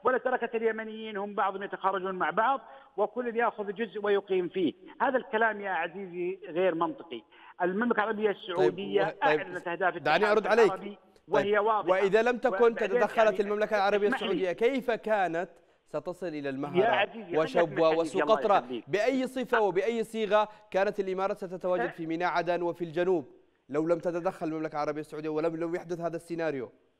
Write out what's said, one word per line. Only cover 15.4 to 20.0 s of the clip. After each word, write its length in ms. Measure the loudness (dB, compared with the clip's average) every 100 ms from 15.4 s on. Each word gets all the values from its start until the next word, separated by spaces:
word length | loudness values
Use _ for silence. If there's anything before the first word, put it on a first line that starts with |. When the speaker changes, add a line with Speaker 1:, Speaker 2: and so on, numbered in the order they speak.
| -4 -10 _ _ _
Speaker 2:
ستصل 400 | -8 -6 -8 -6
إلى 180 | -6 -6
Speaker 1:
يا 40 |
Speaker 2:
المهرة 380 | -4 -2 2 4
Speaker 1:
عزيزي، 360 | 2 0 -4
خلينا 160 | -4 0
Speaker 2:
وشبوة 260 | 2 2 2
Speaker 1:
نحدد، 140 | 4
الله 180 | 4 4
Speaker 2:
وسقطرى؟ 600 | 0 0 4 4 6 2
Speaker 1:
يخليك. 320 | 2 -10 -4
Speaker 2:
بأي 380 | 0 2 2 -2
صفة 340 | -4 0 2
وبأي 420 | 2 2 0 -2